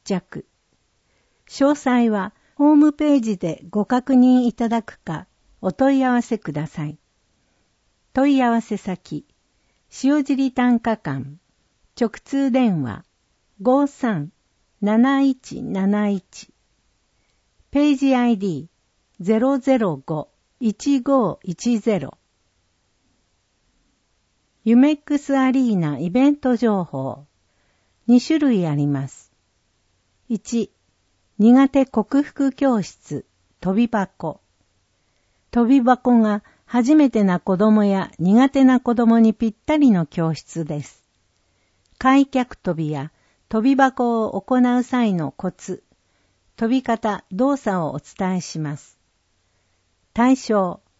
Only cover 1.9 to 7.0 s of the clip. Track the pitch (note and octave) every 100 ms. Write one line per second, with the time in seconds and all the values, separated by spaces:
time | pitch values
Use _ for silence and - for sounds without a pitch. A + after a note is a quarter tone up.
1.9 | B3 A#3 G#3 F#3+ - _ - D4 D4+ D4+
2.9 | D4 D4+ C#4+ A3 G3 E3+ - F3 G#3 G3+
3.9 | B3+ B3 C4 B3+ B3+ A#3+ - A#3 A#3 -
4.9 | - - D#3 F3+ _ _ _ F#3 - C4+
5.9 | C4+ C4 B3 - A3 - D3 D3+ - D3+
6.9 | D3+